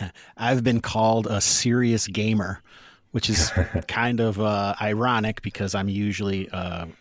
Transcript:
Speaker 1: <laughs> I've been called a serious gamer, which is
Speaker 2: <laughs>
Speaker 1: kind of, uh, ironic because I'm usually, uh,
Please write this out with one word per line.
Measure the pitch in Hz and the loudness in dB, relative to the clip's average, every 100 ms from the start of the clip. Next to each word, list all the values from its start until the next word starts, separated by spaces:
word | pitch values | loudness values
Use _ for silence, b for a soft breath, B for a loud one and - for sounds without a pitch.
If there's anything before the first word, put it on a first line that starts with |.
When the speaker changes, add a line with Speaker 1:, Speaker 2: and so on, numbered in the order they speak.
Speaker 1:
<laughs> | 92 - - - | -8 -12 -20 -4
I've | 113 131 | 0 2
been | 120 117 | 2 2
called | - - 110 113 107 | 0 2 4 4 2
a | 101 | 0
serious | - - 123 123 120 113 - | 2 2 2 2 4 2 0
gamer, | 98 107 110 95 92 B B B B _ | -2 0 2 0 -6 B B B B _
which | - - | -4 0
is | 98 80 - 82 | 0 2 0 0
Speaker 2:
<laughs> | 87 - | -2 -4
Speaker 1:
kind | - 120 120 | -2 0 2
of, | 113 98 | 0 0
uh, | 107 101 101 98 | 0 0 -2 -2
ironic | 107 107 123 120 107 107 | -2 0 2 2 0 -2
because | 101 - 101 | -8 -4 -4
I'm | 101 98 | -2 -2
usually, | 98 104 98 101 98 92 | -2 -2 -2 -2 -2 -4
uh, | 92 90 85 82 - | -6 -6 -6 -10 -14